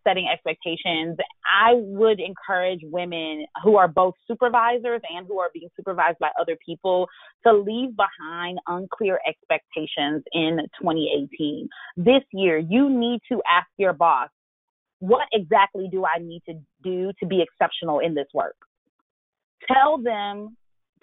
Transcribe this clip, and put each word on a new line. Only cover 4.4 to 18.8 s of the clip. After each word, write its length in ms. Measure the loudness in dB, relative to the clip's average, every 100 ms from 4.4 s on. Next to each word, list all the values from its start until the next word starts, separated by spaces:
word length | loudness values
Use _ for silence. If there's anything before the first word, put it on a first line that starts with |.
| 2 2 2 0 -2 -6 -6
and 160 | -14 -8
who 140 | -4
are 100 | -4
being 160 | -6 -16 -14
supervised 420 | -8 0 0 0
by 100 | -4 -2
other 200 | -4 -6
people 440 | -8 -6 0 0 0 -8 -20 _ 4
to 60 |
leave 420 | 4 2 -4 -6 -2
behind 640 | -2 -2 -12 -8 -8 -8 -6
unclear 500 | -8 -8 -4 -2 -2 -4
expectations 1000 | -8 _ -4 -4 -10 -8 -4 -4 -4 -4
in 260 | -2 0 -2 -4 -6
twenty 280 | -2 -2 -2 -2
eighteen. 520 | -4 -6 -6 -6 -10 -16 -14 0
This 260 | 4 4 2
year, 240 | 0 0 2
you 320 | 0 2 2
need 320 | 2 0 -4 -4
to 100 | -4 2
ask 200 | 0 0 -2
your 160 | -2
boss, 360 | 2 2 2 -2 _ _ _ _ _ _ _
"What 260 | 0 2 2
exactly 560 | -2 2 2 2 0 -6
do 140 | -2 -2
I 140 | -2
need 240 | -6 -14 -14
to 60 | -16 -18 _
do 300 | -6 -4 -4 -6
to 40 | -2
be 160 | 0
exceptional 580 | 0 _ -2 -2 -2 0
in 140 | 0
this 140 | -2 -4
work?" 240 | -4 -4 -8 _ _